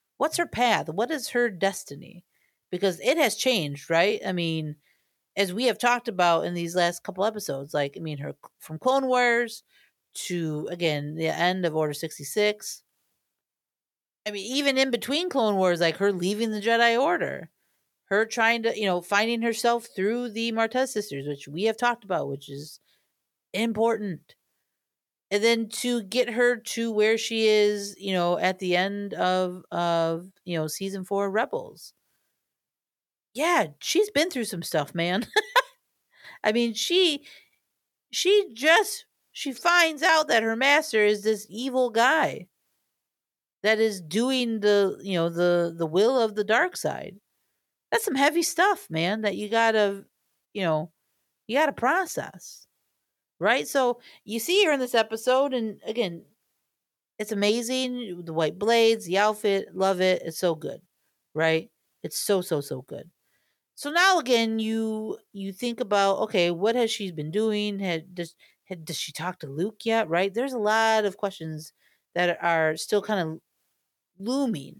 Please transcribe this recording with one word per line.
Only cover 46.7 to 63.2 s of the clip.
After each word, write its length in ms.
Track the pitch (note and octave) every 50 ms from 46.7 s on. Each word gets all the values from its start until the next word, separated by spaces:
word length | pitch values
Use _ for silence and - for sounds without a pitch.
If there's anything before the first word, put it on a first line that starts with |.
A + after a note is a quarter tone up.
| -
side. 420 | - - D3 C3+ - - - F#3 - _ _ _ _ _ _ _ _ _ _ _ _ _ _
That's 140 | - A4+ -
some 100 | G4+ C4
heavy 280 | C4+ C#4+ D#4 D4+ E4+ -
stuff, 460 | - - - F#4 G#4 F#4 - - -
man, 320 | D#3+ D#3+ E3 F3+ G#3+ A3
that 140 | G#3+ G#3 F#3
you 140 | G3 G#3 G3
gotta, 560 | A3+ A3+ A3+ A3+ A3 G#3+ G#3 G3 G3+ G3 - _ _ _ _ _ _ _ _ _ -
you 100 | G3+ F#3+
know, 280 | E3 D#3 D#3 E3+ - _ _ _ _ _ _ _ _ _ _ _
you 100 | - A3+
gotta 160 | C#4 D#4 C#4+ C#4
process, 920 | - A3+ C4 D#4+ F#4+ F4+ - - - - - - E3+ - - - - _ _ _ _ _ _ _ _ _ _ _ _ _ _ _ _
right? 280 | E3+ G#3 B3 C#4+ -
So 340 | - - C4+ B3+ B3 A#3+ - - - - - _
you 140 | - A3 A3+
see 260 | A3+ - F4+ G4+ G4+
her 80 | D#4+ D4
in 60 | C4+
this 160 | B3+ A#3+ -
episode, 580 | A3+ A3 A3 A3 A3 - B3+ B3+ C4 C#4 C#4 C4
and 280 | A#3+ A3 G#3+ G3 - -
again, 400 | - A3 A#3+ G#3+ F3 E3+ E3+ - _ _ _ _ _ _ _ _ _ _ _ _ _ _ _ _ _ _ -
it's 120 | G#3+ -
amazing. 920 | A3 G3+ G3+ G#3 A3+ A#3+ A#3 A#3 C4 B3+ C4 B3+ B3 B3 A#3+ G3 F3 F3 E3+
The 80 | E3 D#3
white 260 | E3 D#3+ D3+ E3+ F#3
blades, 460 | G#3 A3 A#3 A#3 A3+ A3+ A3+ G3+ F#3+
the 140 | E3+ F3+ F#3+
outfit, 560 | G#3 G#3+ G#3+ G#3+ - G3+ G3 G3 - - E3
love 260 | F#3 F#3+ F#3+ F#3+ F3+
it. 220 | F#3 F#3 F3+ E3 -
It's 140 | E3 - -
so 160 | F#3 F3 D#3+
good, 260 | D3+ D3 C#3 B2 - _ _ _ _ _ _ _ _ _ _ _
right? 360 | D3+ D#3+ D#3+ D#3+ D#3+ - - _ _ _ _ _ _ -
It's 160 | D3+ - -
so, 220 | - - G3+ F#3
so, 200 | F3+ - E3 D3
so 200 | C#3 - C#3 B2+ C3
good. 280 | - C#3 A#2+ - E3+ _ _